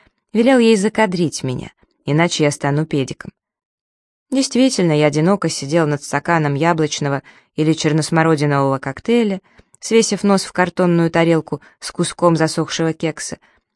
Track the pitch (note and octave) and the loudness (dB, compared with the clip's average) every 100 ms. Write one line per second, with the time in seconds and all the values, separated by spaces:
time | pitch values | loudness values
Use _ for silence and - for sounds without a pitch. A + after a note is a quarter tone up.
0 | _ _ _ G#3+ A#3 C4 A3+ A3 G#3 - | _ _ _ 0 4 4 4 4 2 0
1 | G#3+ F3 D#3+ - C3 B2+ - - _ _ | 0 0 -2 -4 -6 -6 -10 -18 _ _
2 | - D3 E3+ - D3 - C#3+ C#3+ D#3 D3 | -2 0 0 0 0 0 -2 -2 -2 -4
3 | B2+ - - - _ _ _ _ _ _ | -4 -10 -16 -20 _ _ _ _ _ _
4 | _ _ _ C4+ C4 A#3+ C4 A3+ F3 D3+ | _ _ _ -4 0 2 2 2 2 2
5 | D3+ D3 E3 G3+ D#3+ - C#3 E3+ D3+ D3 | 2 2 2 0 -2 -6 -2 0 0 -2
6 | - C#3 - E3 D3 C#3 E3 E3 D3+ - | -4 -6 -2 0 0 0 0 0 -2 -2
7 | C#3+ C#3 - - _ - D#3 D#3 D#3 D#3 | -4 -4 -8 -20 _ -2 0 0 0 0
8 | C#3+ E3 E3 D#3 D3 C#3 C3+ C3+ C#3 - | 0 0 2 2 0 0 0 -2 -6 -8
9 | - A#3+ G#3+ F#3+ - _ _ _ - A3+ | -2 0 0 -4 -10 _ _ _ 0 2
10 | A3 G3 G3+ G3 - - F3+ - F3+ E3+ | 2 0 2 0 0 -2 -2 0 2 2
11 | E3 E3+ E3 E3 - C#3+ - _ - - | 2 2 2 0 -2 -10 -12 _ -10 -6
12 | E3+ - E3+ D#3+ D#3+ E3+ D3+ - D#3+ D#3+ | -6 0 0 2 0 -2 -4 -2 -4 -2
13 | E3 - - - _ _ _ | -6 -6 -12 -14 _ _ _